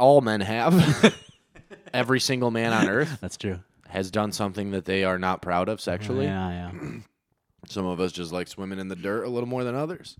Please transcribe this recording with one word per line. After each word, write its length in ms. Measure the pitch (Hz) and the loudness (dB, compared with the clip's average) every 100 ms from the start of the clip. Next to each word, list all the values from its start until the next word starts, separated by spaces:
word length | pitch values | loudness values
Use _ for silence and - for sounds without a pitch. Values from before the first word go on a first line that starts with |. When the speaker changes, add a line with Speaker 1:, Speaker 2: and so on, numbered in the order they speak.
Speaker 1:
all 200 | 131 143 | 8 8
men 180 | 113 107 | 6 2
have. 720 | 98 113 143 180 151 - 220 - - _ _ - | 0 0 6 6 6 6 4 4 -8 _ _ -20
<laughs> 340 | _ 202 - | _ -20 -6
Every 240 | 127 120 131 | -2 2 0
single 320 | - 127 120 | 0 0 0
man 220 | 113 117 | 0 0
on 160 | 110 98 | 2 2
earth 300 | 113 160 127 | 2 -2 -6
Speaker 2:
That's 160 | 90 - | -10 -8
true. 240 | 104 90 - _ - | -8 -8 -12 _ -8
Speaker 1:
has 200 | 95 92 | -6 -2
done 220 | 104 104 | -2 -2
something 400 | - 101 101 101 | -2 -4 -4 -4
that 140 | 98 90 | -4 -2
they 180 | 95 | 0
are 160 | 92 90 | 0 0
not 200 | 92 92 | -2 -2
proud 280 | 90 87 92 | -2 0 0
of 120 | 107 | -4
sexually. 440 | - 90 104 95 | -4 -4 -4 -2
Speaker 2:
Yeah, 480 | 101 95 92 90 87 | -2 -2 -4 -6 -8
yeah. 180 | 90 - 113 | -10 -12 -12
Speaker 1:
<clears throat> 40 | - _ _ _ _ _ - | -18 _ _ _ _ _ -12
Some 180 | 101 90 | -6 -4
of 140 | 87 | -2
us 100 | 92 | -4
just 220 | 90 85 | -4 -8
like 160 | 90 87 | -8 -8
swimming 320 | - 95 95 | -10 -10 -10
in 80 | 95 | -10
the 80 | 90 | -8
dirt 260 | 98 113 | -6 -4
a 60 | 123 | -4
little 200 | 120 120 | -6 -4
more 140 | 127 | -4
than 140 | 123 131 | -4 -4
others. 400 | 156 - - | -6 -10 -16